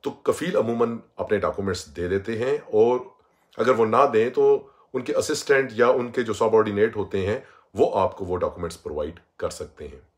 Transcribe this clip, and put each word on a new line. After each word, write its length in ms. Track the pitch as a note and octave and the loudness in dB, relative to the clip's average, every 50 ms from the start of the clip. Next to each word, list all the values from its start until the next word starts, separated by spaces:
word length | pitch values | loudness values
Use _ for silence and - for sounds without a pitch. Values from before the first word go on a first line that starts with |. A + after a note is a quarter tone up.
| - | -8
तो 80 | - | -8
कफील 440 | - - _ - A2+ - D3+ F3 F3+ | -10 -4 _ -2 0 0 -2 -2 0
अमूमन 440 | F3 A#2 A2+ A#2 A#2 A#2 A2+ A#2 A2 - _ _ | 0 0 0 0 0 0 -2 -2 -8 -12 _ _
अपने 200 | - F#2+ - G#2 | -10 -4 -2 -2
डॉक्यूमेंट्स 500 | G2+ F2 E2 - - G2 G2 F2+ - - | 0 0 -2 -4 -4 -4 -4 -6 -6 -8
दे 200 | - D2 E2+ E2+ | -14 -8 -8 -4
देते 280 | F2 F#2+ G2 F#2 A2+ A2+ | -2 -2 -4 -2 -4 -6
हैं, 260 | G#2+ A#2+ C3 C#3+ D3 | -4 -2 -2 -2 -4
और 560 | - - - G#2+ A2 A#2+ B2 B2+ B2 - _ _ _ _ _ _ _ _ _ - | -4 -2 2 4 4 4 4 0 -2 -8 _ _ _ _ _ _ _ _ _ -2
अगर 120 | B2+ B2 | 2 2
वो 140 | B2+ A2+ A2+ | 4 2 2
ना 200 | G#2+ A2 A#2+ C#3 | 2 4 4 4
दें 260 | C#3 A3+ G#3+ A3+ B2+ | 4 4 2 0 2
तो 420 | - - - C#3 C#3 C3+ - - _ _ _ _ - | 2 2 4 4 4 2 0 -10 _ _ _ _ -10
उनके 200 | B2+ B2+ - - | -8 -6 -2 -2
असिस्टेंट 560 | - A2+ - D3+ - - - C#3+ C3+ C3+ B2+ A2 | -2 -2 -2 -4 -6 0 2 2 2 2 0 2
या 160 | A2 A#2+ B2 | 2 4 4
उनके 340 | C3 C3+ B2 A#2+ A#2 C3 B2 | 4 2 0 -2 -4 -4 -2
जो 100 | A2+ G#2 | -2 -2
सबऑर्डिनेट 640 | - A#2 A2 A2 A2 G#2+ G#2 G2+ G2+ G#2+ A2+ A2 | 0 0 4 4 4 4 4 2 2 2 2 0
होते 220 | G#2+ F#2+ - - | -4 -8 -4 -4
हैं 300 | G2 F#2 G2 A2 C3+ - - - _ _ _ _ | -2 -2 -2 -2 -4 -6 -14 -20 _ _ _ _
वो 100 | G2+ B2+ | 0 0
आपको 400 | - - G#2 F#2+ F2+ - - G2 | 2 2 0 0 0 -2 -6 -6
वो 100 | F2 F2+ | -6 -4
डॉक्यूमेंट्स 400 | F2 E2+ D#2 - - F2 E2 E2 | -2 -2 -4 -4 -6 -10 -10 -10
प्रोवाइड 440 | - _ F2 D2 D2+ D2+ D#2+ E2+ - _ _ _ _ | -12 _ -10 -6 -6 -6 -8 -10 -16 _ _ _ _
कर 100 | F2 E2+ | -8 -8
सकते 360 | - - F2 D#2+ _ - - | -6 -8 -14 -16 _ -18 -18
हैं। 160 | D2 D2 C#2+ C#2+ _ _ | -16 -18 -20 _ _ _